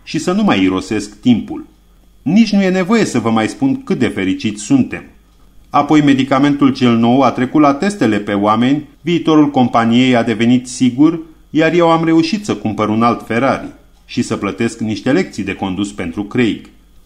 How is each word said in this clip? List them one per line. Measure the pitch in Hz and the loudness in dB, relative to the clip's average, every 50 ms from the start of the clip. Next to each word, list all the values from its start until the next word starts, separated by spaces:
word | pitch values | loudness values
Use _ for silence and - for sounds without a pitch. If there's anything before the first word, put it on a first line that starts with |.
| _ | _
și | - - 160 | -10 -8 -6
să | - 180 185 | -4 -2 -2
nu | 208 214 | 0 0
mai | 190 127 98 95 | 0 2 2 2
irosesc | 92 92 92 92 - 110 104 - - - - | 0 0 -2 -4 -4 -4 -6 -6 -8 -14 -2
timpul.” | - 127 117 95 - - - - - - _ _ _ _ _ _ _ _ _ _ _ | 0 2 2 2 0 -6 -10 -12 -14 -16 _ _ _ _ _ _ _ _ _ _ _
Nici | - 180 220 226 196 202 | 0 2 4 4 4 2
nu | 196 196 | 0 0
e | 185 | 2
nevoie | 180 185 180 170 233 226 180 | 0 0 0 0 0 0 0
să | - - 123 | 0 -2 -2
vă | 104 113 | -2 0
mai | 113 113 107 101 | 0 0 0 -2
spun | - - 135 135 131 - - | -2 -2 -2 -2 -2 -4 -4
cât | - 196 143 | -6 -2 -2
de | 120 | -2
fericiți | 98 - 104 95 95 95 95 - 110 101 - - | -2 -2 -2 -2 -2 -2 -2 -4 -6 -6 -6 -2
suntem. | - 139 127 107 - - 85 - - - - _ _ _ _ - - _ - - _ | 0 2 2 2 0 -4 -10 -12 -16 -20 -20 _ _ _ _ -20 -20 _ -20 -18 _
Apoi | - 143 143 147 156 151 | -2 -2 0 4 2 4
medicamentul | 143 143 131 127 127 - 143 135 143 143 143 143 147 131 131 | 4 4 2 2 2 0 2 2 2 2 2 2 2 2 2
cel | - 123 120 117 | 2 2 2 2
nou | 113 117 117 123 139 135 | 2 2 2 4 4 2
a | 117 | 2
trecut | - - 170 165 - 156 | 2 0 -4 -2 2 2
la | 151 143 139 | 2 2 2
testele | 139 - 202 202 - 139 113 110 98 | 0 -2 -4 -2 0 0 0 0 0
pe | 104 107 101 | -2 -2 -2
oameni, | 101 101 104 107 113 120 131 143 151 147 - - _ | 0 2 2 2 2 2 2 0 0 -2 -8 -18 _
viitorul | - 160 175 160 - 165 160 156 147 143 | -4 -2 -2 0 2 2 4 4 4 4
companiei | 143 135 123 120 - 120 113 117 117 120 131 131 123 | 2 2 0 2 2 0 2 2 2 2 4 4 2
a | 117 110 | 2 0
devenit | 117 110 101 117 117 127 123 123 - | 0 -2 0 2 2 2 2 0 -4
sigur, | - - 131 120 117 127 151 165 170 165 - - - _ - _ | -4 0 0 0 2 2 2 2 2 0 -8 -14 -20 _ -20 _
iar | - 151 160 160 165 | -2 0 0 2 2
eu | 170 170 165 | 2 2 2
am | 165 165 165 | 2 2 2
reușit | 165 160 165 160 - - 208 - | 2 2 2 2 0 -2 -4 -4
să | - 104 | -6 -6
cumpăr | - - 110 101 101 107 104 | -4 -4 -6 -4 -2 -2 0
un | 107 110 117 | 0 2 2
alt | 120 107 - - | 0 0 -2 -4
Ferrari | - 117 117 131 131 104 - - - - - - _ _ _ _ | -4 -4 -2 0 -2 -2 -4 -6 -12 -16 -20 -20 _ _ _ _
și | - - 127 117 | -8 -6 -6 -4
să | - 117 | -4 -4
plătesc | - 104 98 92 - 117 117 - - | -4 -4 -6 -4 -4 -4 -4 -4 -6
niște | 113 107 107 98 104 123 143 | -6 -6 -6 -4 -2 -2 0
lecții | 185 185 - - - 95 | 0 -2 -4 -8 -8 -8
de | 92 90 | -8 -6
condus | - 107 95 92 92 101 101 - | -6 -6 -6 -4 -4 -6 -6 -6
pentru | - 92 85 82 104 101 | -10 -10 -8 -8 -8 -10
Craig. | - - 123 123 104 - - - - _ _ _ _ _ - _ | -6 -2 -2 0 0 -2 -6 -10 -18 _ _ _ _ _ -20 _